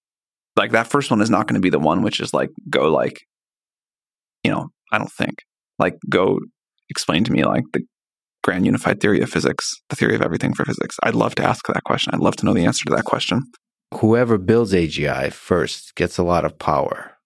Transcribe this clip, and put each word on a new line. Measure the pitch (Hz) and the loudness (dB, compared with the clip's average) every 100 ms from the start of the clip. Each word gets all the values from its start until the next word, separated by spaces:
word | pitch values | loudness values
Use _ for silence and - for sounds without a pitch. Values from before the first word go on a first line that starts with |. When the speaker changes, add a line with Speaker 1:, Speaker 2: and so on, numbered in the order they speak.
| _ _ _ _ _ - | _ _ _ _ _ 0
Speaker 1:
like, | 104 | 2
that | 117 113 | 2 2
first | 143 139 | 0 2
one | 113 | 2
is | 110 | 4
not | 98 - | 2 2
gonna | 107 | 2
be | 92 | 2
the | 76 | 2
one | 76 87 | 2 2
which | 98 - | 0 -2
is, | - | -2
like, | 69 64 - - | -2 -2 -6 -4
go, | 65 73 | 0 4
like, | 73 62 - _ _ _ _ _ _ _ _ _ _ _ _ | 2 0 -4 _ _ _ _ _ _ _ _ _ _ _ _
you | - | -4
know, | - - - _ | -4 -6 -14 _
I | 107 | -4
don't | - | -4
think, | - - - - _ _ - | -6 -6 -6 -18 _ _ -4
like, | 90 87 - | -2 -2 -2
go | 92 95 98 - _ _ _ - | 2 2 0 -4 _ _ _ -14
explain | - - 78 | -8 -2 0
to | - | 2
me, | - | 2
like, | - - 151 | 2 0 -2
the | - - _ _ _ _ _ | -4 -6 _ _ _ _ _
grand | - 92 | -2 2
unified | 98 107 - - | 2 2 0 0
theory | - 98 | 2 2
of | - | 0
physics, | 87 67 - - - - | 0 -2 -2 -6 -10 -10
the | - | -2
theory | - | 0
of | 110 | 0
everything | - 82 - | 0 -2 -2
for | - | -2
physics. | - - - - | -4 -4 -6 -4
I'd | - 113 | -2 0
love | 107 | 0
to | - | 0
ask | - - - | -2 -2 -4
that | - | -4
question. | - - - | -2 -4 -2
I'd | - | 0
love | 92 - | 0 0
to | - | 0
know | |
the | - | 2
answer | 87 120 | 0 0
to | - | -2
that | - | -2
question. | - - - 117 - _ _ _ _ | 0 -2 0 -2 -4 _ _ _ _
Speaker 2:
Whoever | - 110 113 123 110 | 0 2 4 2 0
builds | 92 113 117 | 2 2 4
A | 95 82 | 2 0
G | 71 73 | -2 -4
I | 69 67 | -2 -4
first | - - 90 67 - - - | -6 -2 0 0 -6 -12 -4
gets | 87 - | -4 0
a | |
lot | 87 87 | 0 2
of | 80 - | 0 -4
power. | - 73 69 - - - | -2 0 0 -4 -12 -20